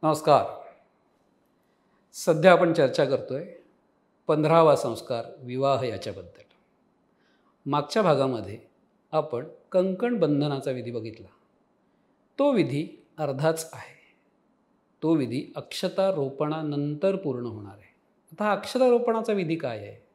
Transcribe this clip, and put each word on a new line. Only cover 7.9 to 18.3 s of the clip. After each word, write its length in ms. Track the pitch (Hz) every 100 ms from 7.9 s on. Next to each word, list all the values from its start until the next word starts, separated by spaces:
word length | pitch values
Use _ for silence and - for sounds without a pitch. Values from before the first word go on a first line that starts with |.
| -
भागामध्ये 560 | 196 139 135 120 101 107 - _ _ _ _
आपण 340 | 156 147 120 156 - _
कंकण 460 | 185 185 185 240 240
बंधनाचा 520 | 160 147 147 139 131
विधी 200 | 127 117
बघितला. 360 | 117 110 - 95 _ _ _ _ _ _ _ _ _ _ -
तो 120 | 285
विधी 540 | 247 143 139 160 - _ -
अर्धाच 520 | 151 135 156 160 -
आहे. 440 | - - - _ _ _ _ _ _ _ _ _ _
तो 120 | 156
विधी 380 | 160 123 123 170 -
अक्षता 540 | 139 - 185 180 196
रोपणानंतर 1040 | 160 139 - 151 156 156 143 143 151 190 190
पूर्ण 300 | 151 123 120
होणार 300 | 104 101 101
आहे. 180 | _ _ _ _ _